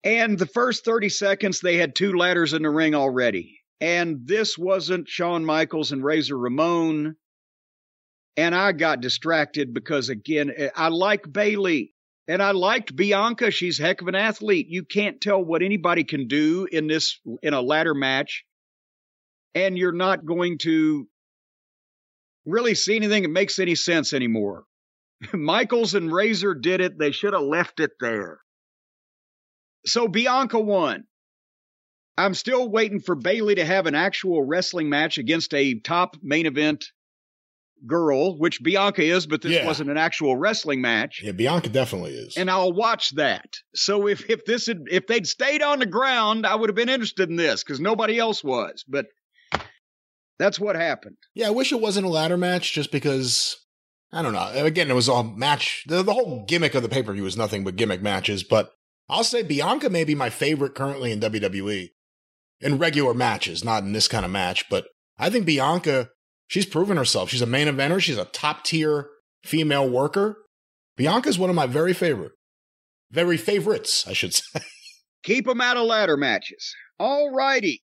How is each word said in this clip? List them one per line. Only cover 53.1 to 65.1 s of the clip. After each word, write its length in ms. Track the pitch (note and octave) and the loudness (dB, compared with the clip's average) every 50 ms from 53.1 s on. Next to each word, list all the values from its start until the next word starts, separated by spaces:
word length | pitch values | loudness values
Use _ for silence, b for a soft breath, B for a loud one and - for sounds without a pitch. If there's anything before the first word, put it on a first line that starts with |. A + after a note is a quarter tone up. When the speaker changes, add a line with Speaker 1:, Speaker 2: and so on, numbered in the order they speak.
| C3+ C3+ C3 B2 A2+ - - - - - _ _ _ _ _ _ _ _ _ _ | 0 0 0 0 0 0 0 -2 -4 -8 _ _ _ _ _ _ _ _ _ _
Speaker 2:
I 100 | - D#3+ | -6 -4
don't 100 | E3 B2+ | -2 -2
know. 180 | G#2+ F2+ F#2 G#2 G#2+ | -2 -2 -4 -2 -2
Again, 360 | C3+ D3 D#3+ D#3 F3+ E3 C#3+ | 0 0 2 2 2 0 2
it 40 | B2+ | 2
was 140 | B2+ A#2 B2+ | 2 4 4
all 140 | B2+ B2 | 4 2
match. 600 | A#2 A2 G2+ G#2 B2+ C#3+ D3 C#3 - - - - - | 2 -2 -4 -4 0 0 0 0 0 -6 -6 -8 -6
The, 160 | C3+ D#3+ F3+ | -2 -2 0
the 120 | F#3+ G#3 G#3 | 2 2 2
whole 300 | B3 B3 F3+ D3 A#2 G#2 | 0 0 -2 -4 -10 -4
gimmick 280 | G2 D#3+ F3 E3 C#3+ - | -2 0 2 2 2 2
of 80 | C3+ | 0
the 60 | A#2+ A2 | -2 0
pay-per-view 340 | A#2+ C3+ B2 G#2+ G2 G2+ | -2 -2 -2 -2 -4 -4
was 140 | G2 F#2 F2 | -4 -4 -2
nothing 260 | A2+ A2 G#2 A2 G2+ | -2 -4 -2 -2 -4
but 140 | G2 F#2+ F2+ | -4 -6 -2
gimmick 260 | F#2+ A2+ G#2+ F#2+ F2+ | -2 0 0 0 -2
matches. 400 | G2 G#2 G2+ F#2+ F#2 - G#2 F#2+ | -2 -2 -2 -2 -2 -2 -4 -4
But 300 | F2+ - - A2 F#2+ - _ _ _ _ _ _ _ _ | 0 2 2 2 2 0 _ _ _ _ _ _ _ _
I'll 140 | - A3+ A#3 | -2 0 0
say 200 | - - A#3+ G#3+ | 0 0 -2 -2
Bianca 440 | D#3 D3+ C#3+ C#3+ F3+ A#3+ D4+ C#4+ B3+ | -2 -2 -2 0 0 0 0 0 0
may 140 | F3+ E3+ | 0 0
be 140 | D#3+ D3 D3+ | 2 0 0
my 140 | C#3+ C3 A#2 | 0 0 -4
favorite 440 | - - D3 C#3+ D#3 C#3 C#3+ - - | -2 0 0 0 2 0 -2 -4 -2
currently 380 | - C#3 C#3 C#3 C#3 B2+ A#2+ | -4 -4 -4 -4 -4 -4 -4
in 80 | A2 G#2 | -2 0
W 200 | A2 A2 A2 A2 | -2 0 0 0
W 300 | G2+ G2 F#2 G2 F#2+ G2+ | -2 -2 -4 -4 -4 -4
E 220 | G#2 G2 F2+ E2+ _ _ _ _ _ _ _ _ _ _ _ _ _ _ | -4 -4 -6 -10 _ _ _ _ _ _ _ _ _ _ _ _ _ _
in 160 | - C#3 C#3+ C3+ | -2 -2 0 2
regular 360 | E3 E3 D3 D3 C#3+ B2+ A#2 | 0 2 2 2 2 2 2
matches, 480 | A#2+ B2 A#2 G#2+ F#2+ - - E2 E2 - | 2 2 0 0 -2 -4 -6 -6 -6 -2
not 200 | A#2 A2+ G#2+ G2 | -2 -2 0 0
in 80 | G2 | -2
this 160 | G2+ A2 G2+ - | 0 0 0 2
kind 160 | - A2+ F#2 | 2 -2 -2
of 80 | F2+ | -2
match. 360 | F#2+ G2 F#2 F2+ F#2 - - - | -2 -2 -2 -2 -2 -4 -4 -2
But 180 | G2 F#2 - - _ _ _ _ | -2 -4 -4 -6 _ _ _ _